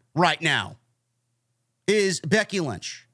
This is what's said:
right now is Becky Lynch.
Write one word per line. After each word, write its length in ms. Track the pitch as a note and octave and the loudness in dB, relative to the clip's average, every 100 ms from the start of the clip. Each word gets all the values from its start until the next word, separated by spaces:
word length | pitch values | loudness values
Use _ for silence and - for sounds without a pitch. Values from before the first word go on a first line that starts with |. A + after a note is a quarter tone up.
| _ | _
right 300 | D3+ E3+ D3+ | 2 2 2
now 340 | D#3 B2+ F#2 - _ _ _ _ _ _ _ _ _ _ - | 0 0 -2 -10 _ _ _ _ _ _ _ _ _ _ -2
is 320 | G#3+ G3 E3 | 0 0 -2
Becky 400 | D3+ G#3+ G#3 G3 | 0 0 0 -2
Lynch. 480 | D3+ F2+ - - - | -4 -6 -10 -16 -20